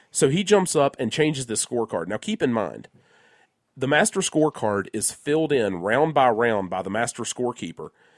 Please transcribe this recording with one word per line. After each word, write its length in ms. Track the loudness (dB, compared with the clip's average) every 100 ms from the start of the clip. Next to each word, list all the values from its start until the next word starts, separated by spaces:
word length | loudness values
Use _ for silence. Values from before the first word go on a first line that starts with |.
| _
So 180 | 2 2
he 160 | 2
jumps 320 | 4 4 4 2
up 180 | 2 0
and 120 | -4
changes 360 | 0 0 0 -4
this 180 | -4
scorecard. 420 | -2 -4 -4 -4 -4
Now, 120 | -6
keep 240 | -6 -2
in 100 | 0
mind, 360 | 0 -2 -8 -18 _ _ _ _ _ _ _ _ -6
the 100 | 2
master 320 | 2 2 0
scorecard 680 | -2 2 0 0 -2 -2 -4
is 180 | -4 -6
filled 420 | -4 -2 0 2
in 240 | 2 0 -2
round 360 | 0 2 2
by 160 | 4 4
round 400 | 4 2 0 -2
by 140 | -6
the 80 | -4
master 320 | -4 -4 -6
scorekeeper. 680 | -8 -4 -6 -6 -12 -12 -16 _ _